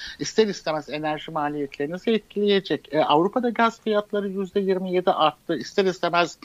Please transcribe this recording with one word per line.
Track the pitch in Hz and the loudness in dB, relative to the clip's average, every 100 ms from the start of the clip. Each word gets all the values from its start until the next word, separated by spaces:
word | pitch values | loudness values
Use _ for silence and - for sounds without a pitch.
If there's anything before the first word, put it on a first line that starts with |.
| - - | -16 -10
İster | 143 - 220 | -2 2 2
istemez | 180 175 156 143 | 0 -4 -6 -6
enerji | 147 156 151 - | -6 -4 -6 -6
maliyetlerinizi | 160 147 147 139 - 147 180 - | -4 -4 -4 -6 -6 -6 -4 0
etkileyecek. | 214 - 202 208 196 - 151 - | 0 -2 -2 2 2 0 -4 -2
E, | 156 | 0
Avrupa'da | 147 147 190 254 240 | 4 4 4 0 0
gaz | 220 226 - | 2 0 0
fiyatları | 220 208 208 208 202 | -2 0 0 -2 -4
yüzde | 190 185 202 | -4 -4 -2
yirmi | 190 185 185 | 0 0 0
yedi | 180 180 | 0 2
arttı. | 147 156 - - 160 | 4 2 0 -4 -6
İster | - - 190 | -2 0 0
istemez | 180 170 170 170 - | 0 0 2 0 -4